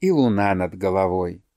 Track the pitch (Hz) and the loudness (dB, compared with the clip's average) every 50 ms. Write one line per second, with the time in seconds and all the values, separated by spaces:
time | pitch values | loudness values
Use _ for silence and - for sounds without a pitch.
0 | 185 190 175 147 131 117 101 101 101 101 98 92 90 85 - 90 98 95 92 95 | -2 0 2 2 2 2 2 2 2 0 0 0 -2 -4 -4 -4 -2 0 0 2
1 | 95 90 90 92 90 87 87 90 _ _ _ | 0 0 0 -2 -4 -6 -8 -12 _ _ _